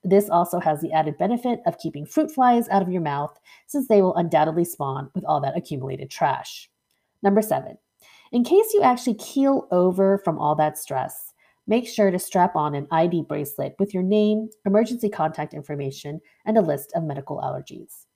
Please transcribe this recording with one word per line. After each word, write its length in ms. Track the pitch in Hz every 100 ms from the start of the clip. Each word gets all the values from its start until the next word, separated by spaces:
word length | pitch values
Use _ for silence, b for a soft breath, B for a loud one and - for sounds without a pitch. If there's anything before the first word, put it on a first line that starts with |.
This 280 | 185 196 208
also 320 | 170 175 180
has 180 | 160 151
the 140 | 160
added 240 | 156 151 147
benefit 420 | 190 240 247 240
of 120 | 170 165
keeping 280 | 160 147
fruit 260 | 151 - 302
flies 380 | 269 247 240 -
out 120 | 196
of 80 | 185
your 120 | 180
mouth, 360 | 156 143 147 _ b b _
since 220 | 285 269
they 120 | 208
will 140 | 185
undoubtedly 480 | 175 170 165 156 160
spawn 480 | 175 - 139 139 143
with 120 | 190
all 160 | 175 147
that 160 | 143 175
accumulated 520 | - 139 135 135 135
trash. 600 | - 147 131 - - - _ _ _ _ _
Number 200 | 196 202
seven, 360 | 214 135 139 - _ _ b b b
in 140 | 240
case 280 | 240 370 440
you 80 | 415
actually 340 | 254 247 254
keel 520 | 214 - 277 269 269 -
over 460 | 180 185 185 196 196
from 200 | - -
all 160 | 147
that 220 | 151 151 151
stress, 560 | - 131 - - - _ _ _ -
make 180 | 226
sure 260 | 240 - 196
to 60 | 180
strap 380 | - 190 180
on 200 | 165 147
an 120 | 143 147
I 160 | 165 170
D 180 | 170 -
bracelet 480 | 151 143 - 143 -
with 160 | 202
your 80 | 185
name, 460 | 185 214 214 214 220 _
emergency 440 | 196 202 226 240 208
contact 440 | - 156 156 151
information, 680 | 151 139 143 139 139 147 160 b b
and 120 | 208 220
a 40 |
list 320 | 165 143 -
of 80 | 170
medical 380 | 160 143 135 143
allergies. 640 | 135 139 139 - - - _